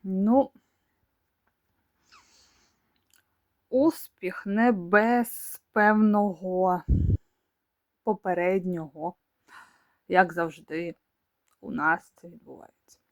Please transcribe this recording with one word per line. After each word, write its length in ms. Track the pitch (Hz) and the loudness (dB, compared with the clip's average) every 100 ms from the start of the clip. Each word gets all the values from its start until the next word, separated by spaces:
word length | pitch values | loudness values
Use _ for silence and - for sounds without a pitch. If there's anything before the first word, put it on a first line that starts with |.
| 190 | -6
Ну, 460 | 190 202 254 269 _ _ _ _ _ _ _ _ _ _ _ _ _ _ _ _ _ _ _ _ _ _ _ _ _ _ _ _ _ _ _ _ | -2 2 2 0 _ _ _ _ _ _ _ _ _ _ _ _ _ _ _ _ _ _ _ _ _ _ _ _ _ _ _ _ _ _ _ _
успіх 760 | 254 311 - - _ 185 - 202 | 2 2 0 -16 _ -10 -8 -4
не 260 | 208 240 | 0 2
без 880 | 208 170 208 226 240 233 - - - _ | 0 2 2 4 0 -2 -8 -16 -18 _
певного 1120 | 226 208 214 214 208 208 180 185 180 185 180 - - - - _ _ _ _ _ _ _ _ | 2 4 4 4 4 0 -4 -6 0 0 0 0 0 2 -2 _ _ _ _ _ _ _ _
попереднього, 1120 | - 202 190 175 175 190 180 175 156 151 160 - _ _ _ - - _ _ _ _ | -6 -4 -2 -2 0 -2 -4 -8 -10 -12 -12 -12 _ _ _ -20 -20 _ _ _ _
як 260 | 180 185 | 2 4
завжди, 600 | 160 170 - - 160 170 - _ _ _ _ _ _ | 0 -6 -6 -12 -10 -10 -12 _ _ _ _ _ _
у 100 | - | -12
нас 420 | 123 151 165 _ _ | -4 -2 -2 _ _
це 120 | 175 | -20
відбувається. 720 | 175 - 135 - _ _ _ _ | -20 -20 -20 -20 _ _ _ _